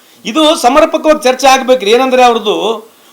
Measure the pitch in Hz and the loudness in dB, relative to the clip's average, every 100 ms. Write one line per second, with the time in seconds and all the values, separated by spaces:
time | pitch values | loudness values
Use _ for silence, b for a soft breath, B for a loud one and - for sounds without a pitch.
0 | b b 185 254 311 330 247 285 320 311 | b b -8 -2 0 0 0 2 0 0
1 | 311 302 247 262 277 262 240 254 196 240 | 0 0 0 0 2 2 2 0 2 0
2 | 262 254 247 226 208 170 196 226 - b | 0 2 2 2 -2 -4 -4 -6 -10 b
3 | b | b